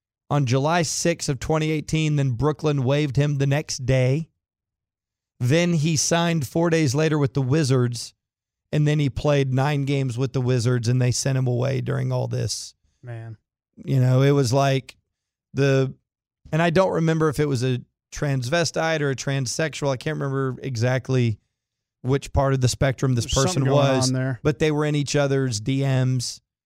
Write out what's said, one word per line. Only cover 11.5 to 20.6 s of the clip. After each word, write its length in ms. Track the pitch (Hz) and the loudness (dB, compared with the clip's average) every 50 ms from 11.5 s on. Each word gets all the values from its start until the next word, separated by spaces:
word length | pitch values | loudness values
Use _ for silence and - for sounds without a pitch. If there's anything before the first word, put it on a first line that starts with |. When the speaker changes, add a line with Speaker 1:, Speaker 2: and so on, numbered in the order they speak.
| 123 120 127 127 127 127 | -2 -2 -2 -2 -2 -4
Speaker 1:
during 300 | 120 123 127 131 127 127 | -4 -4 -4 -4 -2 -4
all 160 | 127 127 123 | -4 -4 -4
this. 460 | 117 123 123 117 107 - - - - - _ _ _ _ _ | -4 -4 -4 -4 -4 -6 -8 -12 -16 -20 _ _ _ _ _
Speaker 2:
Man. 360 | - 120 117 113 113 113 110 - _ _ _ _ _ _ _ | -18 -16 -14 -14 -14 -16 -18 -20 _ _ _ _ _ _ _
Speaker 1:
You 220 | - - - 139 131 | -12 -6 -2 0 2
know, 200 | 127 127 127 131 | 4 4 4 4
it 100 | 135 139 | 4 4
was 200 | 143 143 135 107 | 4 2 2 2
like 460 | 131 135 139 139 135 135 - - - _ _ _ _ _ _ _ _ _ _ _ - | 2 2 2 2 0 -2 -4 -8 -20 _ _ _ _ _ _ _ _ _ _ _ -2
the, 400 | 135 139 139 135 135 135 131 - _ _ _ _ _ _ _ _ _ - - | 0 2 2 2 2 0 -2 -4 _ _ _ _ _ _ _ _ _ -10 -4
and 100 | - 156 | -2 0
I 80 | 170 175 | 2 2
don't 220 | 156 185 190 180 | 4 4 2 2
remember 380 | 180 165 165 160 165 160 160 151 | 2 0 0 0 2 2 2 0
if 100 | 127 147 | 2 0
it 60 | 151 | 0
was 160 | 147 135 113 127 | 0 0 0 0
a 160 | 131 123 123 - _ _ _ _ - | 0 -2 -2 -4 _ _ _ _ -14
transvestite 880 | - - 156 143 139 131 120 123 170 170 165 - - 160 160 165 160 151 | -10 -6 -4 -2 -2 -2 -2 0 0 0 0 0 -2 -2 -2 0 0 0
or 120 | 147 139 | 0 -2
a 40 | 131 | -2
transsexual. 720 | - - 139 135 139 131 113 - - 160 156 - - 151 139 | -2 -4 -4 -2 -2 -4 -4 -4 -4 -4 -4 -4 -4 -2 -2
I 80 | 135 | -2
can't 180 | - - 156 151 | -2 -4 -6 -4
remember 400 | 151 143 139 135 135 135 131 123 - | -4 -4 -4 -2 -2 -2 -4 -6 -6